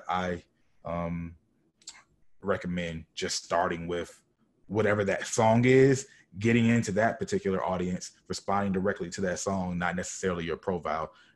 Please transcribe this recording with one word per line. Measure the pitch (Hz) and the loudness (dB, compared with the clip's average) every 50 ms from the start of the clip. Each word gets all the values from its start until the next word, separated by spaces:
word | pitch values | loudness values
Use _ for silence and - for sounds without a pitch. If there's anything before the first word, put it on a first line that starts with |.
| - - | -4 -4
I, | 87 92 92 92 90 85 - _ _ _ _ _ _ _ - | -4 -2 -2 -4 -4 -6 -10 _ _ _ _ _ _ _ -10
um, | 82 85 85 85 85 85 85 85 85 85 - _ _ _ _ _ _ _ _ - - - - _ _ _ _ _ - - - | -8 -6 -4 -4 -4 -6 -6 -8 -10 -12 -16 _ _ _ _ _ _ _ _ -20 -20 -20 -20 _ _ _ _ _ -20 -20 -8
recommend | - 98 95 - - 92 87 90 85 85 82 80 80 _ - | -4 -2 -2 -2 -2 -4 -4 -4 -4 -6 -8 -10 -12 _ -10
just | - 92 85 - - - | -6 -6 -4 -4 -6 -4
starting | - 95 85 90 90 87 85 85 | 0 2 2 2 2 0 -4 -4
with | 82 87 87 85 - - - _ _ _ _ _ _ _ _ _ | -4 -4 -4 -6 -8 -12 -20 _ _ _ _ _ _ _ _ _
whatever | - 95 107 104 101 104 107 101 | -4 0 2 2 2 4 2 2
that | 95 90 80 - | 0 0 -2 -4
song | - - 123 113 110 113 117 120 | -4 0 2 4 6 6 6 6
is, | 127 131 131 131 139 135 127 - - - - _ _ - 92 | 8 8 8 8 8 6 2 -2 -8 -16 -20 _ _ -8 -2
getting | 101 117 117 120 113 | 2 4 4 4 4
into | 117 120 117 - 107 | 4 4 2 2 0
that | 92 101 110 113 - - | 0 2 2 2 0 -2
particular | 98 - 104 95 - 98 95 92 - | -4 -4 -2 -2 0 0 -2 0 -2
audience, | 90 92 90 90 90 90 90 - - - _ _ | -2 -2 -2 -2 -4 -4 -6 -8 -12 -16 _ _
responding | - 92 - - - 98 101 101 98 | -10 -10 -8 -4 -2 0 0 0 0
directly | 92 95 92 101 95 - 90 85 | 0 0 0 0 -2 -2 -6 -8
to | - - | -6 -4
that | 98 90 87 85 | -4 -4 -4 -4
song, | - 101 98 95 90 90 87 | -4 -2 -2 -2 -2 -4 -4
not | 87 87 87 90 | -2 -2 -2 -2
necessarily | 90 87 - - - - 95 87 87 82 | -4 -6 -8 -6 -4 -4 -2 -2 -2 -4
your | 82 78 | -6 -6
profile, | - - - 92 85 76 78 80 80 80 - - - - _ _ | -6 -4 -4 -4 -4 -2 -4 -4 -4 -4 -8 -10 -16 -20 _ _